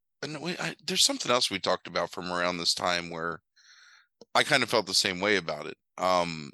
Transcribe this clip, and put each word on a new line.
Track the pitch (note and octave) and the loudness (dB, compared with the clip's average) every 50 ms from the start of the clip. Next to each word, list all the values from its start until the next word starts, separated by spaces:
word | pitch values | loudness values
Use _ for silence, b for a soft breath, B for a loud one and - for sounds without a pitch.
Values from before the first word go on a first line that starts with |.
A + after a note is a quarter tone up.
| _ _ _ _ | _ _ _ _
and | - C#3+ D#3 C#3+ | -10 -8 -8 -6
we, | D3+ F3 F3 - | -6 -6 -6 -4
I, | E3 E3 - - - | -6 -6 -8 -6 -4
there's | D3 F#3 F#3 - | -2 2 4 4
something | - C#4 C4 - - | 4 2 0 0 2
else | B2 B2+ - - | 2 2 2 0
we | G2 F#2 | 0 0
talked | - G2 F#2 - - F2 | 0 0 0 0 -2 -4
about | F2 F2 F2 - | -2 -2 -2 -2
from | - F#2+ F2 F2+ | -4 -6 -6 -4
around | F2+ F2 F2 F2+ F2+ F2 | -2 0 0 0 0 0
this | E2+ - - | 0 0 0
time | - F#2+ F2+ F2 E2+ F2 E2+ | 0 0 0 0 0 -2 -6
where | E2+ E2 E2 E2+ E2 - _ _ b b b b b b b b b b b b b _ - - - | -6 -6 -6 -6 -6 -8 _ _ b b b b b b b b b b b b b _ -12 -2 0
I | B2 B2 | 0 2
kind | - D3+ C3+ | 4 2 2
of | A#2+ - | 4 2
felt | B2 A2+ F#2+ | 2 2 2
the | E2+ F#2 | 2 2
same | - - G2+ F2+ F2+ | 2 2 2 0 0
way | G2 G#2 G#2 | 2 2 2
about | F#2+ E2 D#2+ D#2 D2+ D2+ | 2 0 -2 -6 -6 -8
it. | D2 - - _ _ _ - | -10 -12 -14 _ _ _ -2
Um, | F2+ F#2 F#2 F2+ F2 E2+ E2 D#2 D2 C#2 | 0 2 2 2 2 0 -4 -6 -10 -8